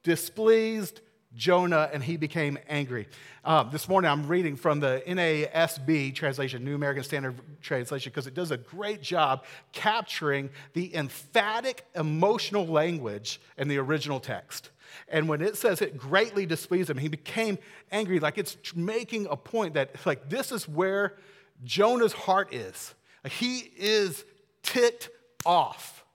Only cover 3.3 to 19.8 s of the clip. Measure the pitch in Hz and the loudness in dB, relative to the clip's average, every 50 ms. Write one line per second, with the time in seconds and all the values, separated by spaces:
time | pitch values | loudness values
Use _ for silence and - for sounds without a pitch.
3.3 | - - _ 160 160 156 - 117 151 156 - - 190 190 180 156 143 151 147 143 | -20 -8 _ 4 4 4 4 2 -4 -8 -2 2 4 4 6 4 4 2 2 0
4.3 | 170 180 180 156 139 131 - 165 147 147 143 135 127 135 - 175 180 185 175 165 | 0 2 2 0 -2 0 2 2 2 4 2 0 0 0 -2 -4 -2 0 2 2
5.3 | 156 147 151 - - 165 165 160 - 143 131 143 160 147 139 135 127 - 160 143 | 2 0 -2 -2 2 2 2 2 0 -4 0 2 2 2 2 -2 -4 -2 -2 -2
6.3 | 135 139 135 131 127 120 123 139 143 143 147 143 139 143 127 - 151 143 135 131 | -2 -2 -4 -4 -4 -6 -6 -6 -4 -2 -2 -2 -2 -4 -6 -4 -4 -4 -4 -6
7.3 | 123 127 - - 147 - - - 151 127 123 - 147 135 - 135 - 151 123 135 | -8 -8 -16 -20 -20 -18 -6 -4 -4 -4 -2 -4 -6 -8 -8 -8 -8 -8 -10 -8
8.3 | 127 165 180 160 151 127 117 - - 185 208 208 214 180 143 - - 165 156 135 | -6 -6 -4 -4 -4 -6 -6 -14 -12 -8 -8 -8 -8 -8 -8 -4 0 2 2 2
9.3 | 135 135 - - - - _ _ - - - 214 214 233 214 - - - 165 147 | 2 -2 -4 -18 -20 -20 _ _ -12 0 0 2 2 2 -2 -4 -8 -2 0 0
10.3 | 139 139 139 135 - - - - _ 170 180 180 170 165 143 127 - - - - | 0 0 -2 -6 -12 -16 -20 -8 _ -6 -6 -4 -4 -4 -4 -4 -8 -14 -18 2
11.3 | - 233 202 214 214 233 240 262 247 - - _ - 170 156 156 151 160 180 202 | 2 2 4 4 -2 -2 -2 -4 -6 -6 -12 _ -4 -2 -2 0 2 4 4 4
12.3 | 226 214 - - 196 208 180 165 165 151 156 175 175 156 127 107 104 104 113 - | 4 2 0 -2 -2 -2 0 2 2 4 4 2 0 -4 -4 -6 -8 -8 -8 -10
13.3 | - - _ - - - 135 143 143 139 131 135 156 151 139 147 139 127 - - | -12 -12 _ -20 -8 -6 -2 0 0 0 0 0 0 0 0 -4 -4 -4 -4 -6
14.3 | 113 87 - _ - - - - _ _ - - - - - - - 156 151 160 | -8 -8 -8 _ -14 -14 -14 -16 _ _ -20 -20 -20 -20 -12 -2 0 0 2 2
15.3 | 151 147 165 208 208 - - 226 185 - 208 143 151 131 117 135 160 196 220 233 | 0 0 0 -2 -2 0 0 0 2 2 -2 -4 -4 -10 -4 2 4 4 4 4
16.3 | 202 202 196 160 165 - - - 180 180 180 139 147 127 143 156 156 151 - - | 0 -2 0 0 -2 -4 -2 0 0 0 2 0 -2 -4 -4 -4 -6 -8 -10 -6
17.3 | - 226 226 214 196 - - - - - - _ 190 208 220 180 185 165 151 151 | -2 -2 0 0 -2 -4 -6 -18 -20 -20 -12 _ -2 -2 0 2 2 2 2 0
18.3 | 151 208 180 - - - - - 170 170 170 196 220 226 233 - 233 220 202 165 | 0 -2 -6 -6 -8 -12 -14 -8 -4 -4 -2 -2 -2 -4 -4 -4 -4 -4 -2 -4
19.3 | 147 - - - - 226 208 165 147 151 | -6 -6 -6 -4 -2 -2 -2 0 0 0